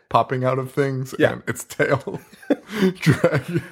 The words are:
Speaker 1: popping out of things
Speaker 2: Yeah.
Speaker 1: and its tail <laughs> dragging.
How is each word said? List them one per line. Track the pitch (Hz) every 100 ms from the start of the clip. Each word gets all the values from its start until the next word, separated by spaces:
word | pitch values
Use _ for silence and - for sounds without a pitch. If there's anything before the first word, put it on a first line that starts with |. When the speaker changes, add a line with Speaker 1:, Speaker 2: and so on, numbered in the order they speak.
| _
Speaker 1:
popping | 120 117 127
out | 127 131
of | 131
things | - 139 131 131 -
Speaker 2:
Yeah. | 139
Speaker 1:
and | 120 -
its | -
tail | - - 147 139 - 185 - - -
<laughs> | - - 208 190 185
dragging. | 165 - 170 151 - 170 -